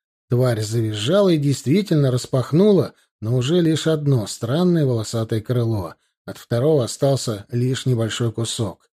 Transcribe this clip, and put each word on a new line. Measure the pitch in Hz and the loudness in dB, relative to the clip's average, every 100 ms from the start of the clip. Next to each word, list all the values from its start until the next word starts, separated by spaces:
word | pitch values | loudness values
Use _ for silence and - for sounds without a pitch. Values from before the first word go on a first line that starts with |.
| _ _ _ | _ _ _
Тварь | 123 127 110 | 0 0 0
завизжала | 107 117 110 107 110 190 196 | -2 -2 -2 -4 0 2 4
и | 160 | 2
действительно | 143 135 - 170 202 160 135 | 2 -2 0 0 2 2 2
распахнула, | 123 - 135 120 156 208 196 117 - _ _ | 0 -2 -4 0 2 4 4 0 -6 _ _
но | 107 127 | -2 -2
уже | 123 180 | 0 2
лишь | 165 156 160 | 2 0 0
одно | 156 143 131 104 | 0 2 0 0
странное | - 113 147 180 170 | -6 -4 0 2 2
волосатое | 139 117 104 117 113 113 | 2 0 -2 -4 -2 -4
крыло. | - 123 113 110 82 - _ _ - | -2 -2 0 -2 -6 -12 _ _ -16
От | - | -16
второго | - 117 143 156 | -6 -2 2 2
остался | 113 - 139 135 - 107 - | 0 -2 0 0 -2 -8 -6
лишь | 120 127 131 - | -2 -2 -2 -2
небольшой | 120 113 - 120 | 0 -2 -2 -4
кусок. | 110 113 - 107 - _ | -4 -6 -4 -6 -8 _